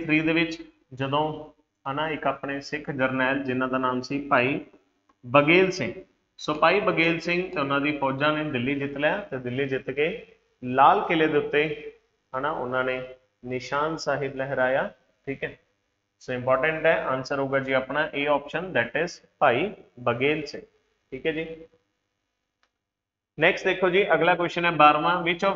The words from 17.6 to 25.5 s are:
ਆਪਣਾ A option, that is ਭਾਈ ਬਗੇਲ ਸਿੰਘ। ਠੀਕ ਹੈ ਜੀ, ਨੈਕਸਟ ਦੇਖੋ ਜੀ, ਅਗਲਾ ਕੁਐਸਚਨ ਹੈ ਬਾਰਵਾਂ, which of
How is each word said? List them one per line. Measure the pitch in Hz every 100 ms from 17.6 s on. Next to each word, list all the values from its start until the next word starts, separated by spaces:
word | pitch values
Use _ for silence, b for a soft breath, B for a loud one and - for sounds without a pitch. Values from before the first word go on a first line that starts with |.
| 131
ਆਪਣਾ | 135 131 143 156
A | 143 143 143
option, | 143 160 185 135
that | 117 143
is | 170 - _ -
ਭਾਈ | 143 123 196 - - - 123
ਬਗੇਲ | 120 135 156 147
ਸਿੰਘ। | - - _ _ _ _
ਠੀਕ | 131 156
ਹੈ |
ਜੀ, | 156 160 160 160 _ _ _ _ _ _ _ _ _ _ _ _ _ _ _ _ -
ਨੈਕਸਟ | 160 190 190
ਦੇਖੋ | 180 185
ਜੀ, | 180 202
ਅਗਲਾ | 156 165 165
ਕੁਐਸਚਨ | 170 175 170
ਹੈ |
ਬਾਰਵਾਂ, | 156 151 151 165 180
which | 170 175
of | 196